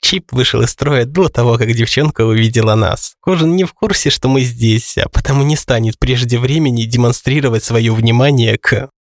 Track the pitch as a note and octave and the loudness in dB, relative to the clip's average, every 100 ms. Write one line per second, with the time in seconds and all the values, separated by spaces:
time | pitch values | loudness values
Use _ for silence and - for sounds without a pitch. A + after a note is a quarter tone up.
0 | - F#3 - B2+ C3 - A#2 - D3+ C#3 | -4 -4 -4 -2 0 0 -2 -2 -2 0
1 | A#2+ E3 F3 - A#2+ A#2 A2+ A#2 A2+ - | 0 0 0 2 0 2 0 0 0 0
2 | D3+ - A2+ A2 A2+ A#2+ A2 G#2+ G2+ G2+ | 0 0 0 2 2 2 2 2 0 -2
3 | - - - F3+ D#3+ F3+ F3+ - A3 - | -8 -8 -2 0 2 0 -2 -4 -4 -2
4 | - - C3 C3+ B2 A#2 A2+ A2 - - | -2 -2 0 0 -2 0 0 0 -2 -6
5 | - - - C#3 C#3 D3+ - A#2+ A2+ - | -2 -2 0 0 0 -2 -2 -2 -2 -2
6 | B2 B2 A#2+ A#2+ B2+ D#3 D3 A#2 A2+ A#2+ | -2 0 0 -2 0 0 0 0 -2 0
7 | A#2+ A#2 - D3 C3+ A2+ - A#2 A2+ A2+ | 0 0 -2 0 0 -2 0 0 2 2
8 | A#2 A#2 C#3 C3+ A2+ A2 - - C3 _ | 2 4 4 4 2 0 0 -2 -4 _
9 | _ | _